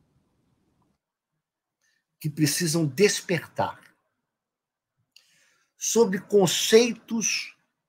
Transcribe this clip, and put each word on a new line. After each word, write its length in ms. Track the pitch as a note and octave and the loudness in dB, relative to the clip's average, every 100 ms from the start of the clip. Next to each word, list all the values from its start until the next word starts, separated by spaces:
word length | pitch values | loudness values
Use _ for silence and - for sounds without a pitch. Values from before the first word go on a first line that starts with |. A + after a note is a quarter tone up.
| _ _ _ _ _ _ _ _ _ _ _ _ _ _ _ _ _ _ _ _ _ _ | _ _ _ _ _ _ _ _ _ _ _ _ _ _ _ _ _ _ _ _ _ _
que 100 | D#3 | -10
precisam 560 | D3+ D3+ - F3 E3 D3+ | -2 -2 -2 -2 -2 -2
despertar 960 | B2+ G3+ - - D#3+ - - G2 - - _ _ _ _ _ _ _ _ _ _ _ _ _ _ _ _ _ _ - | 2 0 0 -6 -6 -6 -8 -8 -8 -20 _ _ _ _ _ _ _ _ _ _ _ _ _ _ _ _ _ _ -12
sobre 420 | - A3 A3+ G3 | -4 0 0 0
conceitos 1400 | - G#3 F#3 - - A3 B3 - - A3+ - - - - _ _ | 0 2 2 0 4 4 4 -2 -8 -6 -4 -6 -10 -18 _ _